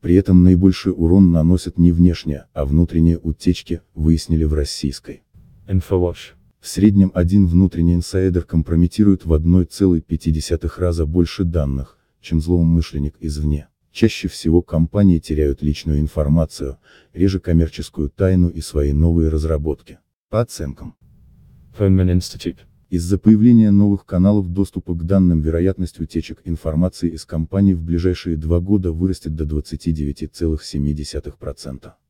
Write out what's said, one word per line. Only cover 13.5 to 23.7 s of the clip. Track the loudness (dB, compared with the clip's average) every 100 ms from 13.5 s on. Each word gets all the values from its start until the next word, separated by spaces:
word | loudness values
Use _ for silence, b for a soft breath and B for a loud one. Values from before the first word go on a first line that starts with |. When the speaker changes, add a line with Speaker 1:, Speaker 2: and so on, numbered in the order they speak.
| -4 -6 _ _
Speaker 1:
Чаще | 0 0 0 -10
всего | -6 2 2
компании | 2 -2 -2 2 4 2
теряют | -2 -2 -2 -2
личную | -4 -4 -2 -2
информацию, | -2 -2 0 0 0 -6 -12 -12 b b b
реже | -2 -2 0
коммерческую | 0 0 0 -4 -12 -8 -8
тайну | _ 0 2 0
и | -2
свои | -8 -4 -2
новые | 0 2 2 0
разработки. | -2 -2 -4 -4 -8 _ -20 _ _ _
По | -6
оценкам | -6 -8 -12 -12 -18 -20 _ _ _ _ _ _ _ -2
Speaker 2:
Furman | 2 2 2
Institute. | 0 -2 -10 -10 -10 _ _ _
Speaker 1:
из-за | -6 -2 2
появления | 4 6 6 6 6